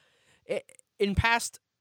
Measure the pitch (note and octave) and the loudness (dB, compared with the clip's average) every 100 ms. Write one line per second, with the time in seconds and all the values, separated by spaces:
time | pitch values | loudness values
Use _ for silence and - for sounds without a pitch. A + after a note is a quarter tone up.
0 | _ _ _ _ - G#3 - - _ - | _ _ _ _ -8 -8 -8 -18 _ -4
1 | G3+ F#3+ A3+ A#3 - - _ _ | -2 2 2 2 -2 -12 _ _